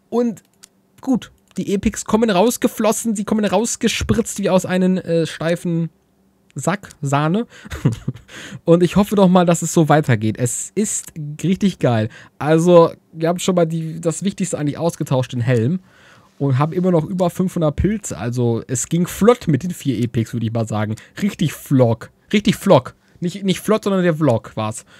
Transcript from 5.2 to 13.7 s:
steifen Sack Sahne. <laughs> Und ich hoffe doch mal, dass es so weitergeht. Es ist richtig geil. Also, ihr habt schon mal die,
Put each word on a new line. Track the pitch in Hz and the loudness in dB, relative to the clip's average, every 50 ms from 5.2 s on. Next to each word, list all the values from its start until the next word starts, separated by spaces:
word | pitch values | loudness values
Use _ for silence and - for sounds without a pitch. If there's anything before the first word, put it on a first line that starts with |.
| 160 | 0
steifen | 156 - - 151 165 175 170 - 180 170 165 165 160 - _ _ _ _ _ _ _ _ _ _ _ - 143 | -2 -4 -4 -4 -2 -2 -2 -2 -2 -2 -2 -2 -4 -8 _ _ _ _ _ _ _ _ _ _ _ -14 -6
Sack | - 160 180 202 - - - _ | -4 -4 -4 -4 -6 -12 -12 _
Sahne. | 147 135 139 143 151 160 175 220 240 - - - - - - - - 127 113 - - | -4 -2 0 0 0 0 0 -2 -4 -6 -10 -20 -16 -14 -6 -4 -2 -2 -2 -4 -6
<laughs> | - - - - - - - - - - - _ | -10 -10 -10 -14 -20 -20 -18 -18 -16 -18 -4 _
Und | - 165 175 | 2 4 4
ich | 175 170 - | 4 2 2
hoffe | 185 208 - 220 | 2 0 2 2
doch | 202 196 180 | 4 4 6
mal, | 185 185 175 | 6 4 4
dass | 175 170 - | 4 2 0
es | 170 160 - | -2 0 2
so | 175 160 147 | 2 4 4
weitergeht. | 151 156 151 - 120 104 107 110 107 - | 4 2 2 2 0 0 0 -2 -2 -2
Es | 127 120 - - - - - | -2 -4 -4 -6 -10 -8 -4
ist | 190 220 - - - - - - 160 147 147 147 - | -4 -4 -4 -4 -8 -10 -12 -12 -12 -12 -10 -8 -4
richtig | - 160 196 185 214 190 - - | -2 -2 0 0 0 -2 0 0
geil. | - 127 120 110 110 110 - - - - _ - | 0 2 2 2 0 -2 -6 -10 -20 -20 _ -4
Also, | 131 151 160 160 165 180 175 170 165 - - - _ _ - | 0 2 4 4 6 8 8 8 8 6 2 -4 _ _ -8
ihr | 160 160 160 | -4 -2 -2
habt | 175 180 | -2 -2
schon | - - 185 | -2 0 0
mal | 175 170 | 2 2
die, | 160 | 0